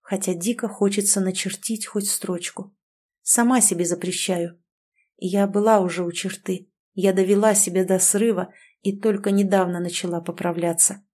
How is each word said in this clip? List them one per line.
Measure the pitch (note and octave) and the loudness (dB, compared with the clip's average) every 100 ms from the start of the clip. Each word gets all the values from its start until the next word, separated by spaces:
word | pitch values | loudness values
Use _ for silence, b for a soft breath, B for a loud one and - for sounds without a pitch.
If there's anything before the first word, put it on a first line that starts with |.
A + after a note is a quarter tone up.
хотя | - F#3 - | -4 -4 -2
дико | F3 F3+ A#3+ A3+ | -4 -2 -4 -4
хочется | - G3+ G3+ G3+ - | 0 0 2 0 0
начертить | F#3 F#3 F#3+ - - A3 - | 0 -2 -6 -8 -6 -6 -4
хоть | G#3+ G3+ | -6 -4
строчку. | - - F3 - - G3 _ _ _ _ _ | -4 -4 -6 -6 -12 -14 _ _ _ _ _
Сама | - - A#3+ B3 | -2 2 4 4
себе | G3+ E3+ | 2 2
запрещаю. | F3 F3 F3+ F3+ - F3+ E3+ E3+ _ _ _ _ _ _ | -2 -2 -4 -4 -2 -2 -4 -8 _ _ _ _ _ _
Я | F#3 G3 G3+ | -2 0 2
была | G3+ G#3 A3 | 2 4 4
уже | F3+ E3 | 4 -2
у | F3 | -4
черты. | F3 F#3+ - - F#3 - _ _ | -4 -8 -8 -6 -6 -8 _ _
Я | - F#3+ | 0 2
довела | F#3+ F#3+ G3+ A3 | 2 4 4 4
себя | G3+ - F3+ | 4 2 0
до | F#3 F#3+ | 2 2
срыва | - G3+ A3+ F#3+ F#3 b b b | 2 2 2 0 -4 b b b
и | G3+ G3 | -6 -2
только | A3 G3+ G3+ | -2 0 2
недавно | G3 G3+ G3 F3+ F3 | 2 4 2 2 -2
начала | F3 E3+ F#3 E3+ | -4 -4 -4 -6
поправляться. | E3+ E3+ F3 E3+ E3+ E3 - G3 _ | -6 -6 -4 -2 -2 2 0 0 _